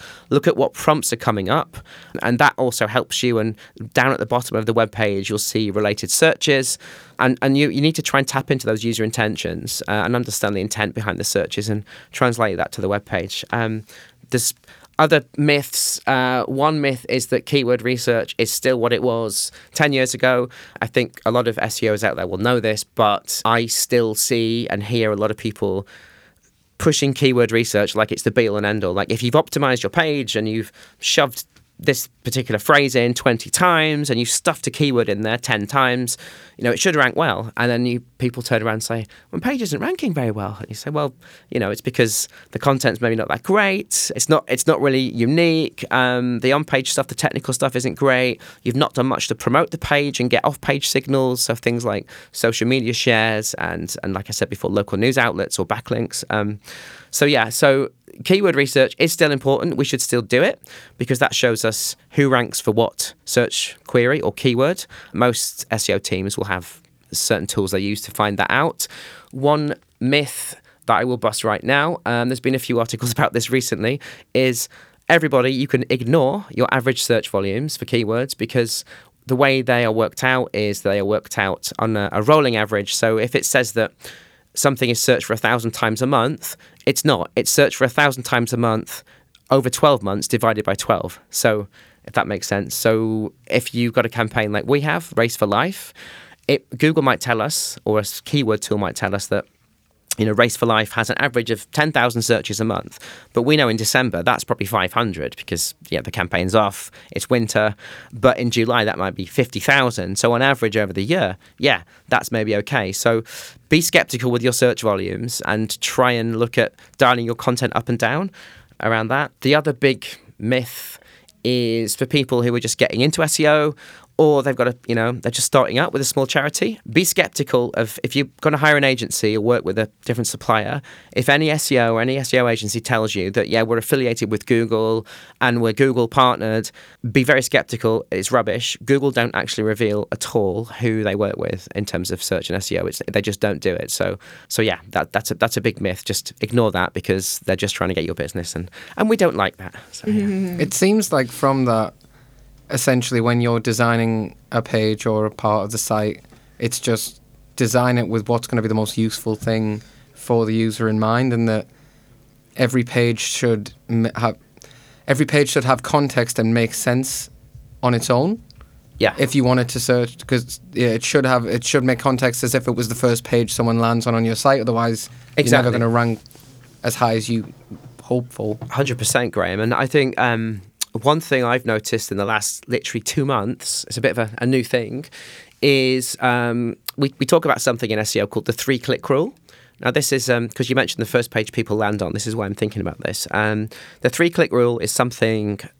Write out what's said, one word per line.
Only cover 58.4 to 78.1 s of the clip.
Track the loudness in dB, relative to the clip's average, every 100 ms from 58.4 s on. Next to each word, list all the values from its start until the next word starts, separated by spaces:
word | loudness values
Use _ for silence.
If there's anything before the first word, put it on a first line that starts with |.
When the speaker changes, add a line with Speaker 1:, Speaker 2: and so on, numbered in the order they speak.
| 4 2
Speaker 1:
research | 2 2 2 2
is | -2
still | 2 0
important. | 2 0 0 0 -2
We | -2
should | -2
still | -2 -2
do | 0 2
it | 2 -2 -12 -20 -20 -8
because | -2 2
that | 2 2
shows | 0 2
us | -2 -2 -6 -8 _
who | 0 2
ranks | 2 0 -2
for | 0
what | 2 0 -2 -10 -10 -2
search | 0 0 -2 -6 -10 -2
query | 0 2 2
or | -2
keyword. | 0 0 2 0 0 -8 -18 -10
Most | 0 2 2 -4 -8 -6
S | -4 0
E |
O | -2
teams | -2 -4 -4 -4
will | -4
have | -4 -6 -18 _ _ _
certain | -6 -2 -2 -2
tools | -2 -2
they | -2
use | -2 -6
to | -6
find | -2 -2 0
that | 0
out. | 2 0 -2 -10 -10 -20 -20 -14
One | -2 0 2 0 -6 _ _
myth | 0 2 0 -6 -12 -14 _ _ 0
that | 0
I |
will | 2 0
bust | -2 -2
right | -2 -2
now, | 0 2 0 -2 -2
um, | 0 0
there's | -2
been | -2 -2
a |
few | -2 -2
articles | -2 -2 -4
<laughs> | 0
about | 0
this | 0 0
recently, | 0 0 -2 -2 -2 -8 -20 -4
is | 0 2 0 -6 -12 -20 _ 2
everybody, | 4 4 2 2
you | 0 0
can | 0 0
ignore | -2 2 4 4 0 -6
your | -2 2
average | 2 0 -2
search | 0 0 0
volumes | -2 -2 -2 -4 -8
for | -2
keywords | -2 0